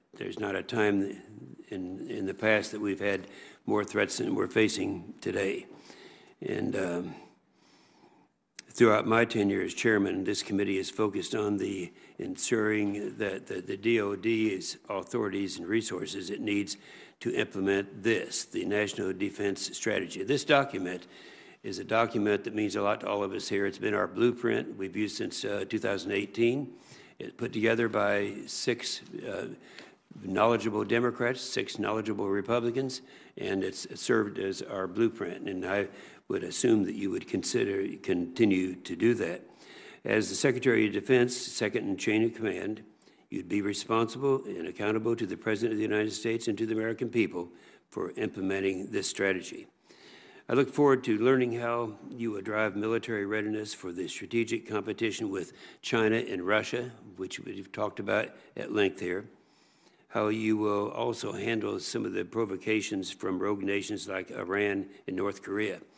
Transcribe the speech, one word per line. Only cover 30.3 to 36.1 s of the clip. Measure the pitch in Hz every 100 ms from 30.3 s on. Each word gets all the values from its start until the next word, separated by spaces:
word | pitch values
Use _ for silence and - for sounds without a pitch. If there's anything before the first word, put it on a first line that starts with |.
| 98 113 117 110 104
Democrats, | 104 117 123 120 120 127
six | - - 101 -
knowledgeable | 104 110 107 101 101
Republicans, | 101 98 120 117 123 135 - - - - -
and | 101 98
it's | 92 - - -
served | - 113 104 98
as | 98 92
our | - 98 95
blueprint. | 98 113 - 87 87 101
And | 92
I | 92 101 95 - -